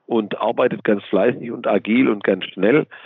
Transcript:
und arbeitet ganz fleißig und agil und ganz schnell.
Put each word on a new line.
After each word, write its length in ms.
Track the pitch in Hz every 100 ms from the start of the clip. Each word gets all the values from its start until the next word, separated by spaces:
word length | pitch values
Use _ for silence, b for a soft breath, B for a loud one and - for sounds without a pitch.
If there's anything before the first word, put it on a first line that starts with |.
| -
und 340 | 113 101 -
arbeitet 420 | 107 131 127 107
ganz 220 | - 101
fleißig 480 | - 95 117 - 117
und 160 | 120 117
agil 400 | 113 107 120 135
und 160 | 104
ganz 200 | - 95 -
schnell. 420 | - 101 131 101 B